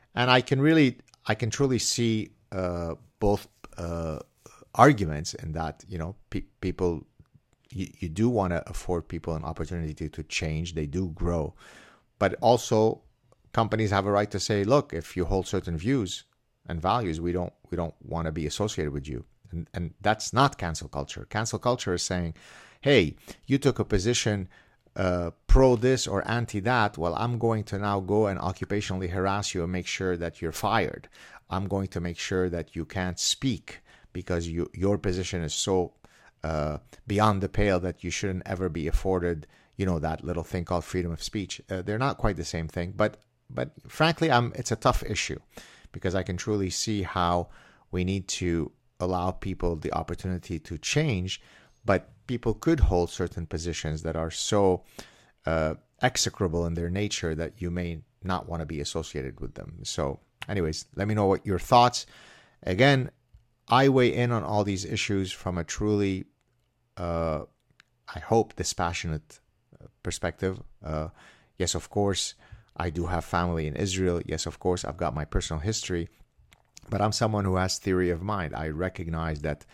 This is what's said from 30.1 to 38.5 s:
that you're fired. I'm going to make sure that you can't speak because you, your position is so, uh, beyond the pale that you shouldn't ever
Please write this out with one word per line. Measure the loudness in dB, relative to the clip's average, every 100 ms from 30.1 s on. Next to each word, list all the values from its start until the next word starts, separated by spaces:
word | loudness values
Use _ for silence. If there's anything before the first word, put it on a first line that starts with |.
| 0
that | -4 -4
you're | -6
fired. | -2 0 2 0 -4 -14 -20 -20 -20 -6
I'm | -4 -2
going | -2 -2
to | -4
make | -6 -6
sure | -2 0 0
that | -2 -6 -8
you | -6
can't | -4 -4 -2
speak | -2 0 -2 -4 -8 -20 _ -20 _
because | -10 -2 -2 -2
you, | -2 -4
your | 0 0 2
position | 0 -2 -2 -4
is | -4
so, | -2 2 2 2 _ -20 _ -20 _
uh, | -4 -2 -2 -4 -10 -14 -2
beyond | 4 4 4
the | 0
pale | 2 4 2
that | 0 -6
you | -6
shouldn't | -4 -4 -4
ever | -4